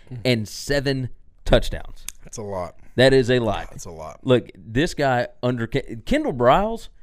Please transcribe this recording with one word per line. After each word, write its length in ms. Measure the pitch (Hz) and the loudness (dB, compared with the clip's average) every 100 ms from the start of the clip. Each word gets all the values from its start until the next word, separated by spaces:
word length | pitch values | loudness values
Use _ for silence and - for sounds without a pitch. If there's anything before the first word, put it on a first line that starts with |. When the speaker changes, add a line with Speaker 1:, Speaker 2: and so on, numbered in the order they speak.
| - | -18
Speaker 1:
Mm. 80 | 123 | -4
Speaker 2:
and 240 | 127 120 104 | 0 0 -2
seven 640 | - - 143 139 135 123 - - - - | -8 -4 -2 -2 -4 -6 -10 -20 -8 2
touchdowns. 600 | 123 - - - - - - | 2 2 -4 -8 -14 -16 -16
Speaker 1:
That's 140 | - - | -16 -12
a 40 | |
lot. 320 | 101 95 85 - - - | -8 -8 -8 -12 -4 4
Speaker 2:
That 160 | 131 | 6
is 180 | 135 117 | 6 6
a 80 | 127 | 2
lot. 280 | 113 90 82 | 2 -2 -6
Speaker 1:
That's 140 | - 92 | -14 -16
a 60 | |
lot. 280 | 80 78 - | -14 -16 -6
Speaker 2:
Look, 280 | 123 123 - - | 2 2 2 -12
this 380 | 95 110 165 | -6 -2 -2
guy 340 | - 139 123 - - | 0 0 0 -2 -4
under 220 | 123 123 113 | -4 -2 -4
Ke-, 380 | 135 - 113 - | -4 -6 -8 -2
Kendall 280 | 285 302 | -2 -2
Briles 560 | 131 120 156 214 226 - - | 2 6 6 2 -6 -14 -20